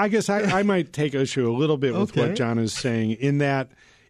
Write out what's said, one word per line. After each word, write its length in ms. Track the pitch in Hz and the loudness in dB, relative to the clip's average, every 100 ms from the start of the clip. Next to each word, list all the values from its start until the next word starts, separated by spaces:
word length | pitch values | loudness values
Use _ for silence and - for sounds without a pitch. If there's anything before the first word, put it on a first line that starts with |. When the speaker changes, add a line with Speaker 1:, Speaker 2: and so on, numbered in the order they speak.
Speaker 1:
I 40 | 208 | 0
guess 200 | 214 196 | 0 0
I, 140 | 202 | 0
I 200 | 202 185 | 0 2
might 300 | 202 190 147 | 2 0 -2
take 220 | - 151 | -2 -2
issue 360 | 135 135 135 117 | 0 -2 0 0
a 40 | 117 | 2
little 220 | 151 147 | 0 2
bit 140 | 135 | 0
with 160 | 156 202 | 0 0
Speaker 2:
Okay. 180 | - 120 | 0 0
Speaker 1:
what 80 | 202 | 0
John 220 | 117 117 | 0 0
is 140 | 113 | 0
saying, 400 | - 127 113 110 | -2 -2 0 0
in 260 | 110 139 143 | 0 0 2
that 340 | 143 135 131 _ - _ _ | 2 0 -4 _ -20 _ _